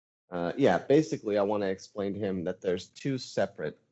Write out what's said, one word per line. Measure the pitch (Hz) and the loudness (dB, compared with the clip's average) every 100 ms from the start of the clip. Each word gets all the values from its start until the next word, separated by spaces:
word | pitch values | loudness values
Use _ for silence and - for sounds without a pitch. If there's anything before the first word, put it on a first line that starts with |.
| _ _ - | _ _ -10
Uh, | 87 87 - | -4 -4 2
yeah, | 127 87 | 4 4
basically, | - 151 156 131 110 104 | 4 4 4 -2 0 2
I | |
wanna | 101 104 98 | 2 0 -2
explain | 95 - 107 98 | -4 -8 -6 -4
to | 98 | -2
him | 104 95 | -4 -2
that | 87 92 | -4 -4
there's | 98 90 - | -2 -2 -4
two | - 143 131 | -8 -6 -6
separate, | - - 98 - 76 - _ | -4 -2 -2 -4 -8 -10 _